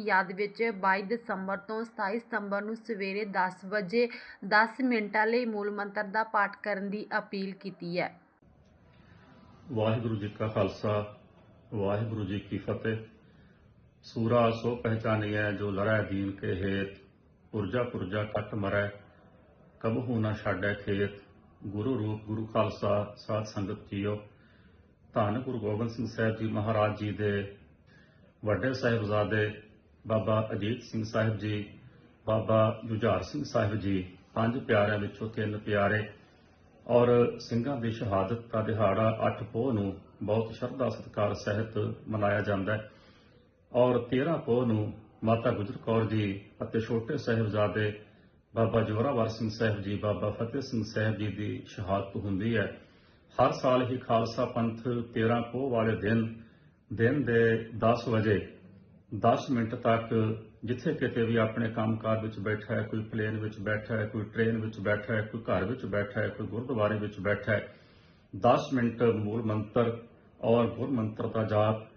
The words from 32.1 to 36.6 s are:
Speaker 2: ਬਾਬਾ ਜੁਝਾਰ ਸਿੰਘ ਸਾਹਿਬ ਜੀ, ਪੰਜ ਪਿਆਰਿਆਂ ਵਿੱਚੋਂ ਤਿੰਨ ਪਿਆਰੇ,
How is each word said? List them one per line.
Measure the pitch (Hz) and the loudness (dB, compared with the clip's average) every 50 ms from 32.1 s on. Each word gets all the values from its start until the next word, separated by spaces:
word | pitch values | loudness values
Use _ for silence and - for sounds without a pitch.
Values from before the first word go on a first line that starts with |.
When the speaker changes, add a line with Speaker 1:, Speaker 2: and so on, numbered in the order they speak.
| - - - | -20 -12 -2
Speaker 2:
ਬਾਬਾ | 117 110 110 - - 110 110 110 110 110 - - | 0 0 0 2 4 6 6 6 6 4 0 -4
ਜੁਝਾਰ | 110 110 101 120 107 95 90 90 | -4 -4 0 2 2 2 2 0
ਸਿੰਘ | - - - - | -4 -6 -6 -6
ਸਾਹਿਬ | - - 117 110 104 107 | 0 0 2 2 2 0
ਜੀ, | 98 90 98 98 92 90 - - - - - - | -2 0 0 0 0 -2 -4 -12 -20 -18 -8 -2
ਪੰਜ | 110 113 117 120 135 | 0 0 2 0 -2
ਪਿਆਰਿਆਂ | 113 - 113 104 101 107 107 104 | 0 2 4 4 4 4 2 0
ਵਿੱਚੋਂ | 101 98 - - 110 107 | -2 -4 -6 -6 -8 -6
ਤਿੰਨ | - 117 107 107 104 104 | -4 -2 -2 -2 -2 -4
ਪਿਆਰੇ, | - 110 104 101 98 101 107 107 104 - - - - - - - - - - _ | -2 0 2 4 4 4 2 2 -2 -4 -10 -16 -20 -20 -20 -20 -20 -20 -20 _